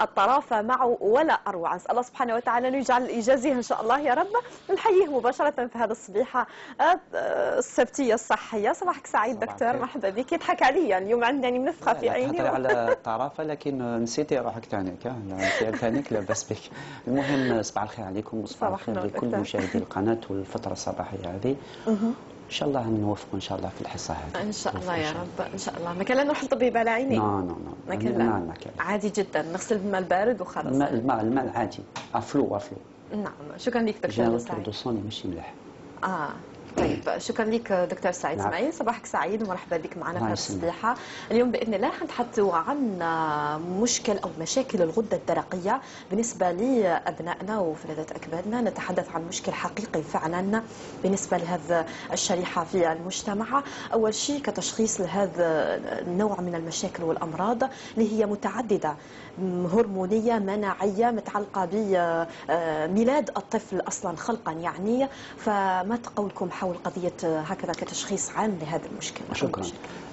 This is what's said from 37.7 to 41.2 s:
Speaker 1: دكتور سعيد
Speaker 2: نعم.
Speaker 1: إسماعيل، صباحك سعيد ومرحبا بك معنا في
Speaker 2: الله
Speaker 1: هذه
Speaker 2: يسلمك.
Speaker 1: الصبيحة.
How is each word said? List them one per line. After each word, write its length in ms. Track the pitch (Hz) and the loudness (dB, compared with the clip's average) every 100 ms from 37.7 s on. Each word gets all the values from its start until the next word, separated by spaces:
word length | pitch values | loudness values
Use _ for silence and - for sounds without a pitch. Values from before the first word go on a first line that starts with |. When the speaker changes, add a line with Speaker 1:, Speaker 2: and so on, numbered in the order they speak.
Speaker 1:
دكتور 400 | 185 180 180 190 | 2 2 0 0
سعيد 260 | 180 151 104 | 0 -2 0
Speaker 2:
نعم. 100 | 98 | 0
Speaker 1:
إسماعيل، 260 | 170 277 | 0 0
صباحك 320 | - 233 233 - | 0 -2 -2 -2
سعيد 380 | 196 156 214 | -2 0 0
ومرحبا 340 | 208 180 - 165 | -2 -4 -2 -4
بك 200 | - 175 | -4 -6
معنا 160 | 147 | -4
في 40 | 175 | -2
Speaker 2:
الله 100 | 214 | 0
Speaker 1:
هذه 60 | |
Speaker 2:
يسلمك. 300 | - - 190 | 0 -2 -2
Speaker 1:
الصبيحة. 320 | 170 - 220 254 - - | -2 0 0 0 -4 -12